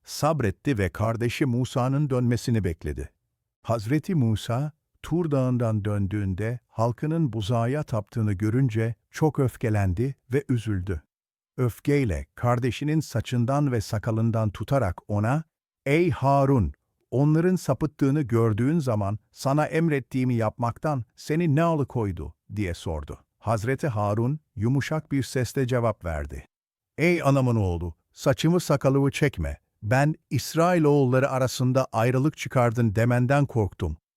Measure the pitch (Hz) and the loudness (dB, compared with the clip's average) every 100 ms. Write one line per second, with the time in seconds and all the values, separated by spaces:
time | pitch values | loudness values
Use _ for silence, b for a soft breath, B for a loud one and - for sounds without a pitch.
0 | - - 147 156 107 - 147 110 92 - | -14 -2 0 2 0 -2 -2 0 0 0
1 | 110 113 120 - 143 120 127 131 127 135 | -2 0 -2 0 0 0 0 0 0 0
2 | 147 127 120 117 - 110 92 80 76 69 | 0 2 2 0 0 0 0 -4 -6 -8
3 | 71 _ _ _ _ _ - 113 104 151 | -8 _ _ _ _ _ -4 -4 0 -2
4 | - 170 113 107 - 123 151 - _ _ | 0 0 2 0 -2 -4 -4 -10 _ _
5 | - 160 160 139 127 123 117 110 104 104 | -4 -2 0 0 0 0 0 -2 -2 -2
6 | 98 104 98 90 110 123 _ - 117 117 | -2 -2 -4 -4 -6 -8 _ -4 -2 -2
7 | 151 165 147 113 98 120 117 143 147 110 | -4 0 -2 -2 -2 -2 0 -2 -4 -6
8 | - 117 107 95 107 123 135 110 113 - | -6 -2 -2 0 0 2 0 0 -2 -4
9 | _ - 156 - 127 - 117 107 98 85 | _ -2 -2 2 -2 0 -2 0 0 0
10 | 139 - - 131 - 123 110 98 92 85 | -2 -6 -4 -4 0 -2 -2 -4 -4 -6
11 | - _ _ _ _ - 123 - - 143 | -8 _ _ _ _ -4 -4 -2 0 0
12 | 120 73 - - 120 123 123 - 147 156 | 0 -2 -6 -4 0 0 0 -2 -2 -2
13 | - 113 - 123 117 139 147 120 - 110 | -2 -4 -2 0 0 2 0 0 -2 -4
14 | 120 110 117 110 110 - 104 139 98 - | -2 0 0 2 0 -2 -2 0 0 -4
15 | - 104 107 147 - _ _ _ 135 156 | -4 -2 0 0 -4 _ _ _ 0 2
16 | 180 120 135 139 139 135 78 - _ _ | 2 2 2 4 4 4 2 -4 _ _
17 | - 123 147 156 180 185 - 131 151 - | -4 2 4 4 4 2 0 -2 -2 0
18 | 135 151 113 113 113 104 127 170 135 107 | 2 2 2 2 2 2 2 2 0 -2
19 | 98 107 _ - 131 147 151 160 165 139 | -2 -4 _ -6 0 0 0 0 0 0
20 | - 131 127 120 110 - 117 - 160 139 | -2 -2 0 2 0 -2 -4 -4 -4 -4
21 | - - - 156 170 139 170 160 135 123 | -6 -12 -4 0 2 2 2 0 -2 -2
22 | 104 82 73 - - 104 92 82 92 78 | -4 -4 -10 -14 -10 -4 -4 -4 -6 -6
23 | 73 - _ _ - 113 110 135 156 107 | -8 -14 _ _ -4 -2 -2 -2 -2 -2
24 | 104 107 120 151 _ - 113 135 - 156 | -2 0 -2 -4 _ -4 0 0 0 -4
25 | - 139 - 131 117 139 123 123 117 - | -4 -4 -2 -4 -4 -2 -2 0 0 -2
26 | 85 78 71 69 - _ _ _ _ - | -6 -6 -6 -12 -18 _ _ _ _ -2
27 | 165 170 139 139 123 113 95 85 87 - | 0 2 2 2 2 2 0 -2 -6 -10
28 | _ - 147 131 156 175 - 143 139 135 | _ -4 -2 2 2 2 2 0 2 2
29 | 139 - 147 - 71 69 _ _ 107 127 | 2 2 -2 0 -6 -6 _ _ -2 2
30 | 147 156 - 127 - 156 170 180 147 147 | 2 0 -4 -4 -2 0 2 4 4 4
31 | 127 131 135 131 127 - 127 131 127 113 | 4 4 2 0 -2 0 0 0 0 0
32 | 120 131 151 - - 131 120 117 113 98 | 2 2 0 -2 -4 0 2 2 0 2
33 | 117 123 123 139 143 120 98 - 82 76 | 2 2 2 2 2 0 -2 -2 -6 -6
34 | _ | _